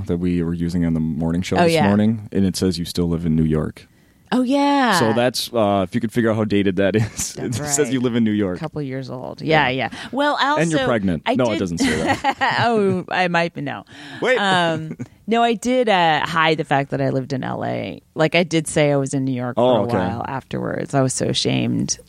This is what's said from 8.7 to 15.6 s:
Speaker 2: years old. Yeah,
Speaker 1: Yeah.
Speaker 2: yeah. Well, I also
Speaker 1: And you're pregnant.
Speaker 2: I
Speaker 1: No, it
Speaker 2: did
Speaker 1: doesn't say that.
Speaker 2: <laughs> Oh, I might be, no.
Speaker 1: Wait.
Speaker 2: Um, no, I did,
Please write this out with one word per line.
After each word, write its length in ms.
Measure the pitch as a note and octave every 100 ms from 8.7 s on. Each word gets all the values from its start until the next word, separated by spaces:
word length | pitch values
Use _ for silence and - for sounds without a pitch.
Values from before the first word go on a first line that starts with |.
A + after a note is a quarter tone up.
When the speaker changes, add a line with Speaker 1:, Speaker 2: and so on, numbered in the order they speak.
| D3+
Speaker 2:
years 260 | C#3 C3 B2+
old. 320 | B2+ C#2 -
Yeah, 280 | D3 D#3 C3
Speaker 1:
Yeah. 180 | C3 A#2
Speaker 2:
yeah. 180 | - -
Well, 240 | A#3+ D4 C#4
I 100 | C4
also 120 | D4+
Speaker 1:
And 100 | E3+
you're 140 | G#3
pregnant. 380 | C4 A#2 F#2+ E2
Speaker 2:
I 100 | -
Speaker 1:
No, 100 | - A#2+
it 60 |
Speaker 2:
did 60 | G#2+
Speaker 1:
doesn't 180 | F#2+ E2
say 180 | C4+ D#2
that. 340 | D#2+ - C#4 C4
Speaker 2:
<laughs> 280 | C4 C#3+ A3+
Oh, 400 | A3 G3 F#3 -
I 200 | - F3+
might 260 | E3+ E3+
be, 80 | -
no. 220 | C#3 G#2+ - - - -
Speaker 1:
Wait. 160 | G#3 B3
Speaker 2:
Um, 600 | G3 F#3 E3+ D#3+ D#3 E3 - - -
no, 160 | A3+
I 120 | A#3
did, 340 | A#3